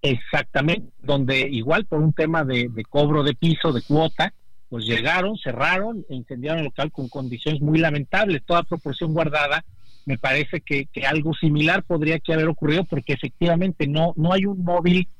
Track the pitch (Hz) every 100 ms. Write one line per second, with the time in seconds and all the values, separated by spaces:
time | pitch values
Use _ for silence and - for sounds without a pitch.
0 | 147 123 - 147 139 139 147 175 - -
1 | - 143 131 135 131 127 113 175 220 156
2 | 156 147 156 165 139 123 120 113 107 143
3 | 147 151 143 135 165 160 165 120 - 147
4 | 160 - 175 - - - - 117 110 117
5 | 127 180 190 220 - 120 151 185 214 226
6 | - 131 117 123 143 165 147 - 147 -
7 | 131 143 131 120 151 156 147 160 160 147
8 | 135 190 208 160 - 170 165 165 151 131
9 | 165 156 160 151 147 151 - - - -
10 | - 127 135 135 147 170 - 143 139 -
11 | 135 156 151 156 160 147 156 190 - 165
12 | 156 160 - 160 160 156 147 160 175 147
13 | - - 139 - 170 170 190 170 143 147
14 | 165 - 160 190 196 196 175 175 175 180
15 | 180